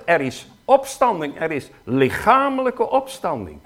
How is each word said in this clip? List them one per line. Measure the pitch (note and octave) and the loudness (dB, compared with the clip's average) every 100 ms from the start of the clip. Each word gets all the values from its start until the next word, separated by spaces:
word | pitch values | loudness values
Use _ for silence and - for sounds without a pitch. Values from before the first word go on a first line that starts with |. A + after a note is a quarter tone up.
| - | 0
Er | E3+ | 0
is | C3 - - _ - | 0 -8 -16 _ 2
opstanding, | C4+ C4+ - B3 F#3 D3 C#3 | 2 2 -2 0 0 -6 -6
er | D#3+ | -4
is | D3 - - | -4 -8 -14
lichamelijke | - C3 C3 - G#3 B3+ C#4 C4 B3+ B3 A#3+ | -4 2 2 2 4 4 2 -2 -4 -2 0
opstanding. | C4+ C4+ - F3+ C3+ F2+ D2 | 0 -2 -6 -6 -6 -8 -14